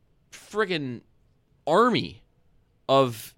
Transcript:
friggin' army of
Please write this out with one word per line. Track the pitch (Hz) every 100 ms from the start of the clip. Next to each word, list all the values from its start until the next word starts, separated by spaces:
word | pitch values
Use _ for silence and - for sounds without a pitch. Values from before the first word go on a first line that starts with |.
| _ _ _
friggin' | - - 208 202 170 135 120 - _ _ _ _ _ -
army | 170 240 175 87 - _ _ _ _ _ _ -
of | 135 127 110 -